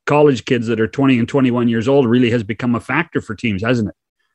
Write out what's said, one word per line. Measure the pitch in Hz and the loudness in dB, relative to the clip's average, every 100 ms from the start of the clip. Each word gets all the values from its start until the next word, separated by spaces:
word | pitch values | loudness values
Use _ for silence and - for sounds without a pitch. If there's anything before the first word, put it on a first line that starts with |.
| - | -2
college | 147 151 120 - | 2 4 2 -2
kids | 120 113 | -2 -2
that | 110 | -2
are | 110 | -2
twenty | - 135 123 | 0 2 2
and | 117 | 0
twenty-one | 143 131 120 120 | 0 0 0 0
years | 117 113 | 0 2
old | 139 120 | 2 4
really | 123 120 | 2 2
has | 120 | 0
become | 104 110 123 | -4 -6 -2
a | 117 | -4
factor | - 139 170 127 | -2 -4 -4 -6
for | - 104 | -8 -6
teams, | 117 95 | -4 -2
hasn't | 113 123 101 | -2 0 -2
it? | - _ _ _ | -6 _ _ _